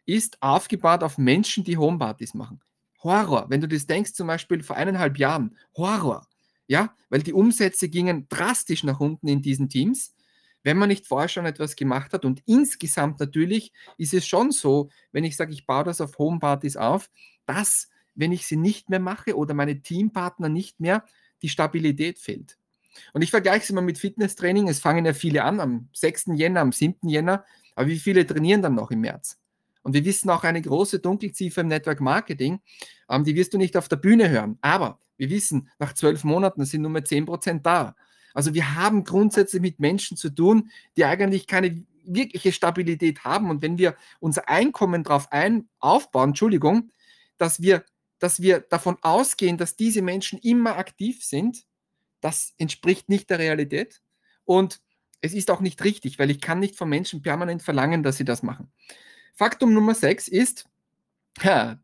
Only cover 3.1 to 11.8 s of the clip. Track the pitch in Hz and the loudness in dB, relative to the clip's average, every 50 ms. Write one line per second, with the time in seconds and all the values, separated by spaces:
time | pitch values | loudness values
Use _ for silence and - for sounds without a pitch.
3.1 | 190 208 208 165 139 113 - - 135 143 160 151 160 147 143 - 160 190 208 - | 0 2 2 2 0 0 0 0 -2 -2 0 -2 -4 -4 -2 -2 -2 -2 -2 -4
4.1 | - - 180 165 165 165 - - 175 160 147 - - - 156 190 190 185 170 143 | -6 -8 -4 -4 -4 -6 -2 -4 -4 -4 -4 -6 -6 -4 -2 -2 0 0 0 -2
5.1 | 139 139 139 139 160 151 117 107 - _ _ _ - - 170 196 220 202 165 131 | 0 0 0 0 0 0 -2 -4 -6 _ _ _ -8 -4 -2 -2 0 0 0 -2
6.1 | 107 - - _ _ _ _ _ _ _ _ - 135 165 214 220 _ _ _ - | -4 -4 -10 _ _ _ _ _ _ _ _ 0 2 2 2 0 _ _ _ -2
7.1 | 127 143 151 170 - 185 208 240 226 - 208 185 - - 185 156 160 180 175 180 | -2 -2 0 0 2 4 4 4 4 2 0 0 0 0 -4 -2 -2 -2 0 0
8.1 | 175 147 139 - - - 175 220 247 - - - 160 - - 143 135 139 147 151 | -2 -4 -6 -8 -6 -4 -2 -2 -2 -2 -2 -2 -4 -2 -2 -2 -2 0 -2 -2
9.1 | 160 - - 147 143 139 143 143 135 135 139 135 - 127 151 214 262 - - - | -4 -4 -2 0 0 0 0 -2 -2 -2 -2 -2 0 0 0 0 0 -2 -6 -10
10.1 | _ _ _ _ _ _ _ _ _ _ - 143 156 190 208 202 202 202 - - | _ _ _ _ _ _ _ _ _ _ -2 0 2 2 2 2 2 -2 -2 -4
11.1 | 131 135 160 170 - 185 170 160 143 - 151 147 - - | -2 -2 -2 -2 -4 -4 -6 -6 -4 -6 -8 -8 -6 -4